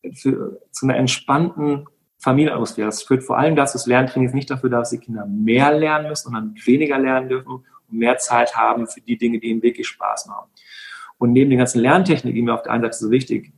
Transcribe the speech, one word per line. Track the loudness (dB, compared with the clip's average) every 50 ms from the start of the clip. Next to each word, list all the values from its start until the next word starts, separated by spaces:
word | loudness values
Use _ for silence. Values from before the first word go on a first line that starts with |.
| -14 -14
für, | -16 -2 -2 -2 -2 0 -6 -10 -12 -16 _ _
zu | -10 -4 -2
einer | 0 0
entspannten | 2 0 0 -2 -4 -2 0 0 2 2 -2 -2 -2 -2 -2 -2 -2 -6 -14 _ _ _ _ _ _
Familienatmosphäre. | 0 2 4 4 2 2 0 -2 -4 -4 -4 -4 -4
Das | -4 -4 -6
führt | 0 0 0 0
vor | 0 -2 0 2
allem | 2 2 2
dazu, | 2 0 0 -2 -6
das | 0
Lerntraining | 2 2 2 2 2 0 0 0 0
ist | 0
nicht | -4 -4 -4
dafür | -6 -4 -2 -2
da, | 0 0
dass | -2 -4
die | -6 -8
Kinder | -8 -10 -10 -8 -6
mehr | -6 -4 -2 2 2 4 4 4 4
lernen | 4 2 2 2 0 -2 -2 -4
müssen, | -8 -8 -8
sondern | -8 -8 -8 -8 -8 -12 -4 2
weniger | 2 4 4 4 0 0 0
lernen | 0 2 0 0 0 -2
dürfen | -6 -6 -6 -10
und | -14 -14 _ _ _ -20 _ _
mehr | -4 0 0 0 0 0
Zeit | -2 0 2 2 2 0 0
haben | 0 0 2 0 -2 -4
für | -8 -10 -16
die | _ -6 -4
Dinge, | -2 0 -2 -2 -2
die | -2 -4
ihnen | -2 2
wirklich | 0 0 0 0 -10 -10
Spaß | -8 _ -6 -4 -4 -6 -8
machen. | -12 -14 -16 -16 _ _ _ _ -20 -20 -20 -20 -18 -18 -18 -20 -20 _
Und | _ 2 4
neben | 6 6 6 6
den | 4 4
ganzen | 2 2 2 2
Lerntechniken, | 4 4 4 4 4 4 2 0 0 -4 -2
die | 0
mir | 0 0 -2
auf | -2
der | -2 -2
einen | -2 0
Seite | 0 -2 -4 -4
so | 0 2
wichtig | 2 2 2 0 -4 -6 -6 -10 _